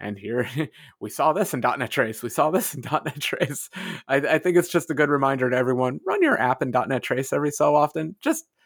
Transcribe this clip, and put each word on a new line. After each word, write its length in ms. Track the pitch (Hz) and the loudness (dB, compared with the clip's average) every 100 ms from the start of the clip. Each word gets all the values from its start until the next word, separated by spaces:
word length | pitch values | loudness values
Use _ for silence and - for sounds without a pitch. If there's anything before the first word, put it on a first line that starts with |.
"And 180 | 101 101 | -10 -8
here 300 | 104 120 117 | -4 -2 -2
<laughs> 520 | 123 151 - - - | -4 -6 -8 -20 -12
we 100 | 110 | -10
saw 220 | - 147 | 0 2
this 200 | 165 196 | 2 0
in 60 | 131 | 0
dot 180 | 123 120 | 0 0
net 120 | 120 | -2
Trace. 320 | - 113 110 | 0 0 -2
We 80 | 120 | -6
saw 200 | - 151 | 0 2
this 240 | 185 - | 2 -2
in 60 | - | -6
<laughs> 100 | - | -4
dot 140 | 156 | -2
net 160 | 151 143 | -2 -6
Trace." 480 | - - 151 139 - - 185 151 - | -6 -2 -2 -4 -10 -12 -10 -10 -2
I, 80 | 139 | 0
I 220 | 143 156 | 2 0
think 180 | 180 175 | 4 2
it's 140 | - | 4
just 200 | 175 - | 0 0
a 40 | |
good 160 | 147 147 | 0 2
reminder 400 | 143 135 135 127 | 4 2 2 2
to 60 | 123 | 2
everyone, 440 | 127 127 127 143 370 | 2 2 0 -2 -4
run 160 | 403 | 2
your 180 | 320 - | 2 2
app 220 | 123 131 | 2 2
in 80 | 135 | 0
dot 180 | 127 107 | 0 0
net 140 | 131 | -2
Trace 300 | - 127 135 | -2 -2 0
every 180 | 143 147 | 0 -2
so 240 | 143 147 147 | 2 4 4
often, 400 | 147 160 156 - | 2 -2 -8 -4
just, 260 | 285 294 - _ | -2 -2 -6 _